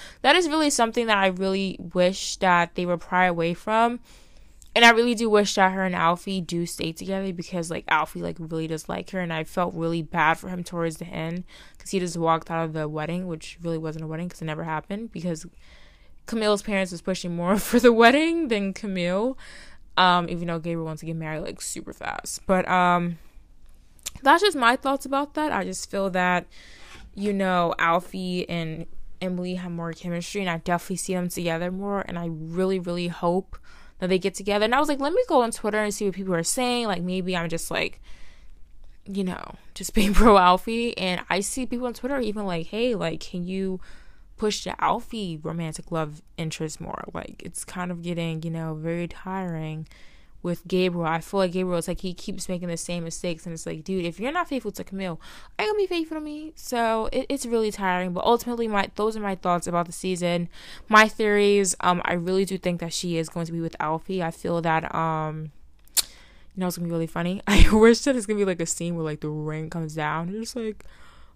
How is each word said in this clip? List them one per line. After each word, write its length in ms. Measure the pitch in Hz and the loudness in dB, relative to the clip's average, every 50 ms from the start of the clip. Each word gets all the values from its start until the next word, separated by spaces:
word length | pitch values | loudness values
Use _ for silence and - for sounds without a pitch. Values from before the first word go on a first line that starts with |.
| - - - - - | -18 -18 -8 0 4
that 120 | 254 302 | 6 6
is 140 | 370 349 294 | 6 6 4
really 220 | 294 320 302 294 | 2 2 2 4
something 340 | 285 - 233 226 220 247 233 | 4 2 2 2 2 0 2
that 140 | 226 208 196 | 4 4 4
I 80 | 196 | 4
really 500 | 190 185 180 196 190 190 196 196 190 - - 180 170 - | 4 2 2 0 0 0 0 0 -2 -4 -6 -8 -4 2
wish 440 | 180 180 185 196 - - - - | 4 4 4 2 0 -6 -6 -4
that 360 | - 196 185 175 175 170 170 - | 2 4 6 6 6 4 2 0
they 120 | 185 180 | -4 -2
would 140 | 175 175 170 | 0 0 -2
pry 260 | - - 185 180 185 | -2 0 2 4 4
away 280 | 185 170 170 165 170 170 | 4 4 2 0 0 -2
from. 460 | - - 214 220 226 233 233 240 233 - - - - - - - - - - - - - - - | -2 -2 0 2 4 4 4 2 -2 -10 -16 -20 -20 -20 -20 -20 -20 -20 -20 -20 -20 -8 -2 4
And 100 | 233 233 | 8 8
I 40 | 233 | 10
really 260 | 233 226 240 240 240 | 10 8 6 2 2
do 140 | 214 233 220 | 2 2 4
wish 240 | 208 208 202 202 - | 6 6 4 4 4
that 160 | 202 190 185 | 4 4 4
her 120 | 190 190 190 | 4 2 0
and 120 | 185 175 | 0 2
Alfie 460 | - - 165 180 175 - 202 190 190 | 2 4 4 2 2 -2 -4 -4 -4
do 240 | 165 - 175 170 170 | -4 -2 -2 -4 -2
stay 260 | 170 - - - 165 | -4 -4 -6 -6 -6
together 400 | 160 - 185 190 190 190 196 190 | -6 -6 -6 -4 -4 -4 -4 -4
because, 380 | 175 175 170 - 185 175 165 175 | -6 -6 -8 -6 -4 -6 -4 -4
like, 160 | 165 - - | -6 -6 0
Alfie, 340 | - 143 151 156 - - 175 | 2 2 2 2 0 -4 -6
like, 160 | 170 170 160 170 | -6 -6 -6 -8
really 280 | 160 156 165 160 160 | -8 -8 -6 -6 -4
does 220 | 160 160 151 - - | -4 -6 -6 -6 -6
like 220 | 170 170 190 - | -8 -8 -8 -8
her. 80 | 190 185 | -6 -6
And 120 | 180 170 | -4 -4
I 120 | 165 156 160 | -4 -6 -6
felt 300 | - - 190 175 180 180 | -4 -2 -2 -2 -2 -2
really 260 | 165 165 165 170 170 | -4 -2 -2 -2 -2
bad 340 | 156 - - - 151 156 165 | -4 -2 0 2 4 4 4
for 140 | - - 185 | 2 -2 -8
him 140 | 180 180 175 | -8 -8 -8
towards 340 | - 180 170 165 165 156 | -6 -6 -4 -4 -4 -4
the 80 | - 170 | -8 -12
end 380 | 175 190 165 160 165 175 180 180 - - - - - - | -10 -8 -6 -6 -6 -6 -8 -10 -12 -18 -20 -20 -20 -20
'cause 140 | - - - | -18 -8 -4
he 80 | 202 190 | -2 -2
just 180 | 180 175 170 | -2 -2 -4
walked 340 | 170 165 165 165 160 - - | 0 2 2 2 2 0 -4
out 140 | 165 165 165 | -4 -4 -4
of 80 | 160 156 | -2 -4
the 140 | 160 151 | -4 -6
wedding, 400 | 151 151 151 156 160 170 180 190 | -4 -4 -6 -4 -4 -4 -4 -6
which 320 | 180 160 160 - - - - | -6 -8 -10 -10 -14 -14 -8
really 180 | 170 170 165 160 | -6 -4 -4 -4
wasn't 260 | 160 156 151 156 160 | -4 -6 -6 -6 -8
a 20 | |
wedding 220 | 156 160 160 175 180 | -6 -6 -6 -6 -6
'cause 120 | - - | -8 -8
it 40 | 165 | -6
never 180 | 156 151 160 170 | -6 -6 -4 -4
happened 480 | 160 160 156 - - 196 214 233 226 | -4 -4 -4 -4 -6 -8 -8 -8 -10
because 340 | - 170 165 180 165 160 170 170 - - - - - - - - - - - - - - - | -10 -6 -4 -4 -4 -6 -8 -14 -18 -20 -20 -20 -20 -20 -20 -20 -20 -20 -20 -20 -20 -16 -10
Camille's 360 | - 226 226 214 214 208 202 | -6 -2 0 2 2 2 2
parents 300 | - 214 202 190 190 180 | 0 -2 0 0 0 -2
was 100 | 180 160 | -4 -6
pushing 340 | - 190 185 - - 175 170 | -4 -4 -4 -4 -4 -6 -4
more 220 | 170 175 180 208 | -2 2 2 2
<laughs> 20 | 196 | 2
for 200 | - - 233 240 | 2 4 4 6
the 140 | 226 240 226 | 8 8 8
wedding 560 | 226 233 233 254 294 320 330 339 339 320 240 | 10 8 8 8 8 4 2 2 0 0 0
than 240 | 226 202 196 196 185 | 0 0 0 -2 -4
Camille, 640 | - - 202 185 180 175 175 185 196 226 262 262 - - - - - - - - - - - - | -6 -6 -4 -2 -2 0 0 0 0 0 -2 -4 -6 -12 -16 -18 -18 -18 -18 -18 -20 -14 -6 0
um, 320 | - 185 180 175 180 175 - | 4 4 6 6 4 2 0
even 180 | 175 165 175 | -4 -4 -4
though 120 | 170 170 165 | -4 -4 -4
Gabriel 260 | 160 170 170 165 160 | -4 -4 -4 -4 -4
wants 140 | 160 156 156 | -6 -8 -8
to 80 | 160 | -8
get 80 | 160 165 | -8 -6
married, 240 | 160 160 156 156 151 | -6 -6 -6 -6 -6
like, 200 | - - - - | -6 -8 -10 -10
super 320 | - - - - - - | -10 -10 -8 -10 -10 -12
fast. 540 | - - - - - - - - - - - | -12 -8 -8 -8 -6 -8 -8 -10 -10 -6 0
But, 240 | - 190 185 - - | 0 2 2 2 2
um, 480 | 180 180 180 175 175 175 175 175 170 - - - - - - - - - - - - - - - - - - - - - | 2 4 4 4 4 2 0 -2 -6 -8 -14 -20 -20 -20 -20 -20 -20 -20 -20 -20 -20 -20 -20 -20 -20 -14 -14 -14 -8 0
that's 220 | 269 277 320 339 403 | 4 6 6 6 6
just 120 | 403 302 | 4 2
my 200 | 277 240 226 247 | 4 4 4 4
thoughts 320 | - - 269 277 269 - | 2 0 0 -2 -2 -2
about 260 | 262 269 269 294 285 - | -2 -2 -2 -2 -2 -2
that. 180 | - - - | -4 -2 -2
I 120 | - 196 180 | -2 -2 -4
just 260 | 185 190 - - - | -4 -6 -8 -8 -6
feel 220 | - 196 196 190 | -2 -2 -2 0
that, 340 | 180 185 180 180 180 175 - - - - - - - - - - - - - - - | 2 2 2 4 2 2 0 -4 -16 -20 -20 -20 -20 -20 -20 -18 -18 -18 -18 -14 -8
you 180 | 196 202 208 202 | -4 -2 0 0
know, 400 | 196 190 185 180 175 170 165 165 - | 2 2 2 4 2 2 2 2 2
Alfie 680 | 170 165 170 185 185 - - 190 185 180 180 180 - | 2 2 2 2 0 -2 -8 -6 -6 -4 -4 -4 -4
and 380 | - 170 170 165 160 160 160 170 - - - - - - - | -4 -4 -6 -4 -6 -8 -8 -10 -8 -8 -8 -8 -8 -8 -6
Emily 340 | 185 185 185 180 180 180 180 | -6 -4 -4 -4 -4 -4 -6
have 160 | 180 180 175 | -6 -6 -6
more 200 | 170 170 165 165 | -8 -6 -6 -8
chemistry, 500 | 156 - - 175 170 170 175 - - 202 | -8 -8 -6 -6 -6 -6 -6 -6 -4 -4
and 100 | 190 180 | -2 -2
I 80 | 165 165 | -2 -2
definitely 380 | - 180 175 170 - - 185 | -2 0 -2 -2 -2 -4 -6
see 180 | 170 - - 185 | -6 -4 -2 -2
them 140 | 180 180 180 | -2 -2 -4
together 420 | - 185 170 170 165 165 175 180 | -4 -4 -2 -2 -2 -2 -2 -4
more, 300 | 185 190 202 202 202 196 | -4 -4 -4 -2 -2 -2
and 180 | - - 180 170 | -4 -4 -6 -6
I 80 | 170 165 | -6 -6
really, 480 | 160 156 160 160 165 180 190 190 190 | -6 -8 -8 -6 -2 0 0 2 0
really 300 | 185 175 175 175 175 175 | -2 -2 -4 -4 -4 -4
hope 500 | 175 165 - 180 170 175 190 185 - - - - - - - - - - - | -4 -4 -2 0 2 2 0 -2 -4 -12 -18 -18 -18 -20 -20 -20 -18 -10 -4
that 100 | 185 180 | -2 0
they 100 | 190 180 | 0 2
get 160 | 180 196 - | 0 -2 -4
together. 300 | - 196 202 202 208 214 | -4 -2 0 2 2 2
And 100 | 226 247 | 4 4
I 40 | 277 | 2
was 80 | 302 | 2
like, 120 | 294 285 262 | 2 0 0
"Let 140 | 277 294 359 | 0 0 2
me 100 | 508 494 | 2 2
go 140 | - 330 254 | 4 4 4
on 80 | 233 226 | 4 2
Twitter 300 | 233 - - 208 208 214 | 0 -2 -2 0 0 0
and 120 | 214 208 | 0 0
see 140 | 202 - 208 | -2 -2 -2
what 80 | 196 175 | -2 -2
people 220 | 190 190 190 175 | -4 -4 -2 0
are 80 | 165 165 | 0 0
saying." 420 | - - 254 247 247 240 240 233 | 0 0 0 0 0 0 0 0
Like, 160 | 214 185 175 | -2 -2 -2
maybe 340 | 175 180 185 190 175 185 180 | -2 -2 -2 -2 -2 -2 -2
I'm 140 | 170 170 165 | -2 -2 -2
just, 220 | 165 165 - - | -4 -4 -4 -2
like, 280 | 165 165 160 - - - - - - - - - - - - - - - - - - - - - - - - | -2 -2 -2 -4 -6 -10 -14 -14 -12 -12 -12 -14 -14 -16 -18 -18 -16 -16 -18 -18 -16 -16 -16 -16 -18 -18 -12
you 180 | - 190 196 190 | -8 -6 -4 -4
know, 320 | 180 - - - - - - - - - | -4 -4 -6 -10 -14 -14 -16 -18 -16 -14
just 220 | - 185 - - | -10 -6 0 4
being 180 | 226 202 202 190 | 4 6 8 10
<laughs> 60 | 180 | 10
pro 180 | 214 233 202 | 12 12 12
Alfie, 580 | 190 180 180 180 185 - 226 226 233 233 240 - - | 12 10 8 8 6 4 -2 -2 0 0 -2 -2 -2
and 220 | 190 180 180 - - | -2 -2 -2 -2 -2
I 120 | - 175 190 | -2 -2 -2
see 260 | 208 - - 269 254 | -2 -2 -4 -4 -4
people 220 | 208 247 240 254 | -4 -4 -4 -4
on 60 | 240 226 | -6 -6
Twitter 260 | - - 254 285 269 | -4 -4 -4 -2 -2
even 260 | 240 214 202 214 202 | -2 -2 -4 -4 -4
like, 220 | 190 175 165 165 | -4 -2 -4 -4
Hey, 260 | - 202 214 240 254 226 | -4 -4 0 0 0 0
like, 260 | 175 170 165 160 156 | 0 -2 -4 -4 -6
can 280 | - - - 180 175 | -10 -8 -8 -6 -6
you 320 | 180 185 190 190 190 185 190 - - - - - - - - - - - | -4 -4 -4 -4 -4 -4 -6 -8 -12 -14 -16 -16 -18 -20 -20 -20 -18 -8
push 260 | - 220 214 202 - - | -4 -2 -2 -2 -2 -6
the 180 | 180 - - - | -8 -4 0 0
Alfie 540 | 156 180 240 - - 233 220 202 175 160 151 | 2 0 0 -4 -8 -8 -6 -6 -6 -6 -6
romantic 500 | 156 160 165 170 165 160 156 - - - | -6 -6 -6 -4 -6 -6 -6 -8 -8 -6
love 300 | 170 160 156 151 151 156 - - - | -4 -4 -4 -4 -6 -14 -18 -16 -10
interest 420 | - 165 160 - - 160 156 - - | -6 -6 -6 -6 -6 -8 -8 -8 -10
more. 240 | 170 - - - - - - | -10 -10 -10 -10 -10 -10 -10
Like, 280 | - - - - - - | -10 -10 -12 -12 -14 -14
it's 220 | 170 - - - | -12 -12 -12 -12
kind 260 | - - 180 180 180 | -10 -8 -8 -6 -6
of 100 | 175 170 | -6 -6
getting, 420 | 170 175 170 170 170 165 160 160 160 | -6 -6 -4 -4 -2 -4 -4 -4 -6
you 80 | 165 | -6
know, 240 | 165 165 160 160 156 | -6 -4 -6 -6 -6
very 320 | 156 156 165 170 170 175 | -4 -4 -4 -2 -2 -4
tiring 800 | 165 - - - 185 190 190 185 175 165 156 156 156 156 160 160 - - - - - - - - - - - - | -6 -8 -10 -10 -8 -6 -4 -4 -4 -4 -4 -6 -6 -6 -8 -10 -12 -14 -20 -20 -20 -20 -20 -20 -20 -16 -8 -4
with 240 | 175 170 - - | -4 -4 -4 -4
Gabriel. 400 | 170 185 180 185 180 175 175 170 | -2 0 2 2 2 0 0 -2
I 120 | 156 165 165 | -2 -2 -2
feel 200 | - - - 196 | -4 -2 0 0
like 120 | 185 180 | 0 0
Gabriel, 280 | 170 185 185 180 175 170 | 0 -2 -2 0 -2 -2
it's 80 | - | -2
like 140 | 185 170 - | -2 -4 -4
he 120 | - 180 175 | -4 -6 -8
keeps 340 | - - 214 190 190 - | -8 -8 -8 -8 -8 -6
making 200 | - 185 175 180 | -6 -6 -6 -4
the 100 | 175 170 | -6 -6
same 260 | 165 - - 175 175 165 | -6 -6 -6 -6 -6 -6
mistakes, 420 | 165 160 - - 175 165 160 - | -8 -8 -6 -4 -6 -6 -6 -8
and 80 | 175 165 | -10 -10
it's 120 | 160 - | -8 -8
like, 180 | 170 165 160 156 | -8 -8 -8 -6
dude, 220 | - 190 185 170 | -4 -2 -2 -2
if 140 | 175 165 190 | -4 -4 -4
you're 120 | 214 269 | -4 -4
not 160 | 320 359 339 | -2 -2 -2
faithful 240 | - 285 247 - 208 - | -2 -4 -4 -4 -6 -8
to 100 | - 180 | -10 -10
Camille, 360 | - 190 190 190 180 160 - - - - - - - - | -10 -8 -6 -6 -6 -6 -8 -12 -16 -18 -18 -18 -12 -4
are 80 | - 427 | -2 -2
you 60 | 427 | 0
gonna 120 | 427 415 392 | 2 0 0
be 40 | |
faithful 300 | - 359 339 320 320 311 | 0 0 -2 -2 -4 -6
to 40 | 311 | -8
me? 320 | 302 302 302 302 311 311 - | -8 -8 -10 -10 -12 -14 -14
So 540 | - - - 247 233 233 226 226 220 220 220 | -14 -8 -4 -2 0 2 2 2 0 0 -2
it, 140 | - 254 262 | -2 -2 -2
it's 180 | - 277 277 - | -2 -4 -4 -4
really 260 | 233 233 226 220 214 | -2 0 0 0 0
tiring, 420 | 202 - 196 185 180 180 185 180 175 | -2 -2 0 0 0 0 0 -2 -2
but 100 | 180 - | 0 2
ultimately, 440 | - 240 240 - 240 240 233 233 | 2 2 2 2 -2 -4 -4 -2
my, 220 | 220 208 196 196 - - | 0 0 0 -2 -2 -2
those 220 | - 208 220 202 | -2 -2 -2 -2
are 20 | 214 | -2
my 160 | 208 196 190 | -4 -4 -4
thoughts 300 | - - 180 175 170 - | -2 0 0 0 0 0
about 220 | 180 175 170 175 | 0 0 0 -2
the 40 | 175 | -2
season. 560 | - - - 185 185 170 175 175 175 175 175 170 - - - - - - - | -6 -6 -4 -4 -2 0 0 0 0 0 -2 -4 -8 -14 -18 -18 -18 -12 0
My 200 | - 214 214 220 | 6 8 10 10
theories, 680 | 220 - - 220 208 208 208 202 202 202 202 196 180 - - | 8 6 2 2 4 6 6 6 6 6 6 4 2 0 0
um, 200 | - 180 180 175 - | 2 2 2 2 2
I 80 | - 180 | 0 0
really 320 | 175 170 180 190 190 196 | 0 0 0 2 2 2
do 120 | 185 190 | 0 -2
think 220 | 180 - 180 175 170 | -2 -2 -2 -2 -2
that 140 | 175 165 - | -4 -6 -6
she 240 | - - 175 170 | -4 -2 -2 -2
is 120 | 160 165 - | -2 -2 -4
going 180 | - 170 170 | -4 -6 -6
to 40 | 165 | -4
be 80 | 170 165 | -4 -4
with 160 | 165 160 - - | -6 -6 -4 -4
Alfie. 420 | 156 151 160 160 - - 190 185 | -2 -2 -2 -4 -4 -4 -4 -2
I 100 | 165 165 | -2 -4
feel 300 | 165 - - 170 170 170 | -4 -4 -4 -2 0 0
that, 320 | 165 165 160 160 165 - - | 2 2 2 2 0 -2 -2
um, 580 | - 165 160 160 156 156 156 156 156 156 151 - - - - - - - - - | -2 0 0 0 -2 -2 -4 -6 -8 -10 -10 -12 -16 -20 -20 -20 -20 -14 -6 -4
you 640 | - - - - - - - - - - - - 190 | -4 -4 -4 -8 -20 -20 -20 -20 -20 -20 -12 -6 -4
know, 60 | 185 | -4
it's 100 | 180 175 | -4 -4
gonna 100 | 175 175 | -4 -4
be 60 | 165 170 | -4 -2
really 140 | 165 165 | -2 -4
funny. 340 | 160 - 170 170 175 190 208 - | -2 -2 -2 -2 -2 -2 -2 0
<laughs> 40 | |
I 200 | 202 202 196 - - 214 | 6 10 12 12 12 12
wish 280 | 214 220 233 233 226 | 10 10 10 8 8
that 140 | - 285 262 | 4 2 2
it's 120 | 247 196 | 0 0
gonna 120 | 208 214 202 | -2 0 0
be, 60 | 202 | 2
like, 160 | 190 180 170 | 0 0 -2
a 60 | 165 | -2
scene 280 | - - - 170 170 175 | -4 -4 -4 -4 -4 -2
where, 80 | 170 160 | -2 -2
like, 180 | 156 151 147 | -4 -4 -4
the 80 | - 151 | -6 -6
ring 420 | 151 151 151 156 156 156 160 160 | -4 -4 -4 -4 -4 -6 -6 -6
comes 240 | 170 165 160 156 156 | -6 -6 -6 -6 -4
down, 340 | 160 151 151 151 160 170 180 | -4 -2 -2 -2 -2 -4 -4
and 80 | 196 | -6
it's 180 | 220 226 - - | -8 -8 -8 -8
like, 300 | 247 226 220 208 - - - - - - - - - - - - | -6 -6 -6 -8 -10 -14 -18 -18 -20 -20 -20 -20 -20 -20 -20 -20